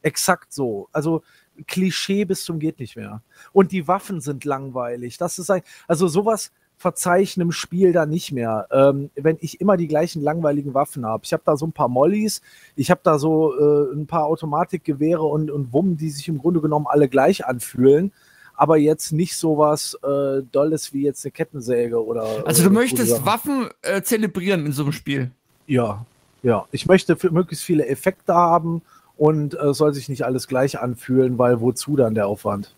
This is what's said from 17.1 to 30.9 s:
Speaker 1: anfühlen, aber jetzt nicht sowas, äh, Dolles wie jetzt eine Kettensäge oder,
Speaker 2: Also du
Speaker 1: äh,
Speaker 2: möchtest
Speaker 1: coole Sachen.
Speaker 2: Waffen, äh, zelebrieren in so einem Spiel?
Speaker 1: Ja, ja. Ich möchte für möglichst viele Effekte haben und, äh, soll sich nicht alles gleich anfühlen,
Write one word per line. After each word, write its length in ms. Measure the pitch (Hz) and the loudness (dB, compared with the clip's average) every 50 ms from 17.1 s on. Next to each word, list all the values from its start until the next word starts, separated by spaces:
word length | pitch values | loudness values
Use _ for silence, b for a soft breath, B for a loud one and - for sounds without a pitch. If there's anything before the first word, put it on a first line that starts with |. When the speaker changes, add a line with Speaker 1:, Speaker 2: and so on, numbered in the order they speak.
| 127 135 131 160 196 - - | 4 4 4 4 2 0 -2
Speaker 1:
anfühlen, 680 | 127 127 120 - - - 123 123 135 139 151 185 202 b b b b b b b b b | -6 -6 -6 -8 -10 -2 4 6 6 6 6 4 -2 b b b b b b b b b
aber 180 | - 147 147 160 | 0 2 4 4
jetzt 380 | 156 147 151 156 - - - 156 | 4 4 4 2 0 -2 -4 -2
nicht 240 | 151 185 165 - | -2 -2 -2 -4
sowas, 600 | - - 160 156 147 151 151 151 147 - - - - - | -4 -2 -2 2 2 2 2 2 -2 -4 -10 -12 -8 -4
äh, 400 | 139 143 139 143 139 135 135 131 123 | -4 -2 -2 -2 -2 -2 -4 -4 -2
Dolles 400 | - 139 143 156 160 151 - - 143 | 0 0 0 2 0 -4 -6 -6 -6
wie 100 | 139 143 | -2 -2
jetzt 200 | 143 135 - - | -2 -2 -4 -10
eine 60 | 139 | -12
Kettensäge 720 | _ - 160 - - 143 117 117 127 120 120 120 117 117 110 | _ -8 -8 -8 -8 -10 -4 -2 -2 0 0 0 -2 -2 -2
oder, 420 | 110 117 117 110 110 110 107 107 | -2 -4 -4 -4 -4 -6 -6 -6
Speaker 2:
Also 180 | - 156 160 170 | -2 0 2 4
du 60 | 196 | 4
Speaker 1:
äh, 40 | 196 | 4
Speaker 2:
möchtest 300 | 226 247 262 131 123 240 113 120 | 4 2 0 0 -2 2 2 0
Speaker 1:
coole 100 | 175 135 | 2 2
Sachen. 20 | |
Speaker 2:
Waffen, 440 | 190 214 233 - 285 285 269 233 - - _ | 0 -2 -2 -2 -4 -2 -2 -4 -6 -8 _
äh, 200 | - - 190 196 | -6 -4 -4 -2
zelebrieren 640 | - - 247 214 220 196 - 196 175 196 202 175 147 | -2 -2 0 0 0 -2 -2 -4 -2 -2 -2 0 0
in 80 | 151 139 | -2 -2
so 100 | 135 151 | -2 -2
einem 80 | 139 | -2
Spiel? 400 | 147 - - - 139 139 127 123 - _ _ _ _ _ _ | -4 -6 -6 -4 -4 -4 -4 -6 -8 _ _ _ _ _ _
Speaker 1:
Ja, 380 | - 143 123 120 107 101 104 117 _ _ _ _ _ _ _ - | -2 0 0 0 0 -4 -8 -12 _ _ _ _ _ _ _ 0
ja. 220 | 123 113 101 - _ | 0 0 0 -2 _
Ich 160 | - 135 - | -8 -8 2
möchte 280 | - 185 190 - - 170 | 4 4 4 6 2 -2
für 160 | - - 180 | 0 0 0
möglichst 320 | 160 165 185 - 165 - - | 0 0 -2 -2 -6 -14 -4
viele 240 | - 180 147 139 | -2 0 0 0
Effekte 460 | 117 139 - - 190 190 _ _ - 170 | -2 -4 -2 -2 -4 -4 _ _ 0 2
haben 480 | 170 175 170 170 175 160 165 165 165 b b b b b b b | 2 4 4 2 2 0 -2 -6 -6 b b b b b b b
und, 420 | - 151 151 156 156 147 143 - | 2 2 2 2 2 -2 -4 -6
äh, 160 | - 147 143 139 | -2 0 0 2
soll 200 | - 156 151 143 | 2 2 0 0
sich 160 | 139 117 - | -2 -8 -8
nicht 160 | 139 117 135 | -6 -4 -4
alles 240 | 120 131 123 - - | -2 -2 -4 -4 -2
gleich 280 | 131 127 135 143 - | 0 0 0 0 -2
anfühlen, 600 | 117 113 120 | -4 -6 -6